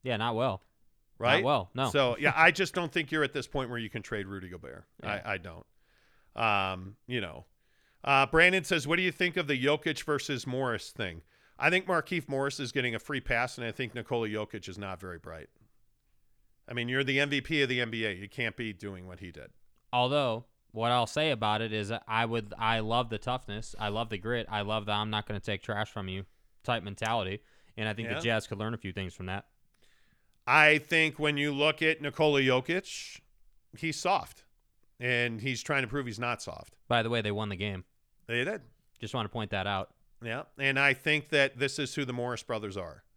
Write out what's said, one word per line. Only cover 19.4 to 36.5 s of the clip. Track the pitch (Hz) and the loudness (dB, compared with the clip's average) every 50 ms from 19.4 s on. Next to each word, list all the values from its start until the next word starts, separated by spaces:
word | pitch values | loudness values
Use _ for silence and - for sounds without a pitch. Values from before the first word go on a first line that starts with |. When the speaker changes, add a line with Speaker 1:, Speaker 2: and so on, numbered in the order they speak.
| 60 - - - - - _ _ _ _ | -18 -18 -20 -20 -20 -20 _ _ _ _
Speaker 1:
Although, | - 123 123 127 139 147 139 123 110 117 123 _ _ _ _ _ | 2 2 4 4 4 2 2 2 0 -2 -6 _ _ _ _ _
what | - 110 113 120 | -6 -2 0 2
I'll | 123 123 117 - | 4 4 2 2
say | - 151 156 160 | 0 0 2 2
about | 139 110 110 107 107 110 | 0 2 2 2 2 2
it | 113 110 | 0 -2
is | 107 107 104 98 113 107 - | -2 -2 -2 -2 -4 -6 -4
I | - 110 110 117 | -2 2 2 2
would, | 113 117 117 107 104 104 - | 2 0 -2 -4 -4 -6 0
I | 113 110 113 113 | 2 2 2 2
love | 110 107 113 123 123 113 | 2 2 2 2 2 0
the | 110 104 | -4 -4
toughness. | - 127 123 127 - - 101 107 110 - - - | -2 -4 -4 -4 -4 -8 -8 -8 -8 -10 -8 -4
I | 110 104 | -4 -2
love | 101 110 117 110 | -2 -2 -2 -2
the | 110 95 | -4 -6
grit. | 87 113 123 120 110 - | -2 -2 -2 -2 -2 -2
I | 107 104 | -2 -2
love | 101 101 107 110 104 | 0 0 -2 -2 0
the | 107 | 0
"I'm | 104 104 107 110 | 0 0 0 0
not | 107 107 104 | -2 -4 -4
gonna | - 107 98 | -4 -6 -6
take | - - 104 98 | -2 -4 -4 -4
trash | - - 110 101 107 - | -4 -4 -2 -2 -2 -4
from | - 110 95 95 | -4 -8 -6 -4
you" | 92 95 95 - _ _ _ _ _ - | -6 -6 -8 -10 _ _ _ _ _ -10
type | - - 120 113 87 | -4 -2 -2 -2 -4
mentality. | 101 101 - 113 110 117 117 98 92 98 107 _ _ _ - - - _ - | -8 -8 -4 -2 0 0 0 0 -2 -4 -6 _ _ _ -20 -20 -18 _ -4
And | 107 110 | -4 -4
I | 104 | -2
think | 110 113 117 | -4 -4 -4
Speaker 2:
Yeah. | 120 | -4
Speaker 1:
the | 151 | -2
Jazz | 175 - 117 110 - | 0 2 2 2 0
could | - - 98 | -2 -8 -6
learn | 107 110 117 | -4 -4 -6
a | 110 | -6
few | - 95 | -8 -8
things | 90 101 95 90 - | -6 -6 -6 -8 -8
from | - 95 | -8 -8
that. | 92 92 101 - _ _ _ _ _ _ _ - - _ _ _ _ _ _ _ _ _ _ _ | -6 -6 -6 -8 _ _ _ _ _ _ _ -20 -20 _ _ _ _ _ _ _ _ _ _ _
Speaker 2:
I | - 131 156 151 151 151 151 | 6 8 10 10 10 8 6
think | 151 - 175 160 160 156 135 - | 4 2 4 4 4 4 2 0
when | 151 151 147 143 | 0 0 2 2
you | 147 147 | 0 0
look | 143 139 147 156 151 - | 2 4 2 2 4 4
at | 160 160 160 156 | 2 2 2 2
Nikola | 147 143 - - 156 151 143 139 | -2 -6 0 4 4 6 6 6
Jokic, | 135 131 127 127 131 - 170 185 - - - - - - - - _ _ _ _ - - _ - _ _ - | 6 6 4 4 2 0 -2 -2 -2 -6 -12 -12 -12 -12 -16 -18 _ _ _ _ -20 -20 _ -20 _ _ -12
he's | - - 165 147 | -6 -6 -4 -4
soft. | - - 175 196 - - - - - - _ _ _ _ _ _ _ _ _ _ _ | -2 2 2 2 2 0 -4 -16 -20 -20 _ _ _ _ _ _ _ _ _ _ _
And | 123 123 123 120 120 120 113 110 | 0 2 2 2 2 0 -2 -2
he's | 107 135 127 113 | -2 -4 -4 -4
trying | - - 151 139 | -2 0 0 0
to | 131 107 | 0 0
prove | 135 143 131 | -2 -4 -4
he's | 120 104 104 | -4 -4 -4
not | 120 120 120 - | -2 -4 -4 -4
soft. | - - | -6 -10